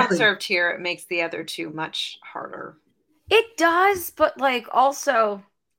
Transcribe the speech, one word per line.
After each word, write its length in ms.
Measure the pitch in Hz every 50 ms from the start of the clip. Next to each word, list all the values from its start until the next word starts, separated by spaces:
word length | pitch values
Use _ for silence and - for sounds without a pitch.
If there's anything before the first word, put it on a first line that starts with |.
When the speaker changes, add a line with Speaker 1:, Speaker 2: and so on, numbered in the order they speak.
| -
Speaker 1:
Exactly. 120 | - 190
Speaker 2:
served 260 | - 233 208 190 196 -
here, 260 | - 196 175 175 175
it 100 | - -
makes 240 | 175 175 175 170 -
the 180 | - 180 170 165
other 200 | 165 170 170 165
two 260 | 160 - - 165 160
much 460 | 156 156 160 - - - - - - - -
harder. 540 | - - - - - - - - - - _ _ _ _ _ _ _ _ _ _ -
Speaker 3:
It 280 | 381 453 453 453 _
does, 540 | - 320 339 330 349 381 403 403 359 339 -
but, 260 | - - 311 - -
like, 300 | - 262 269 254 226 220 -
also, 720 | - 233 254 277 285 - - 285 254 226 220 208 208 196 196 _ _ _ _ _ _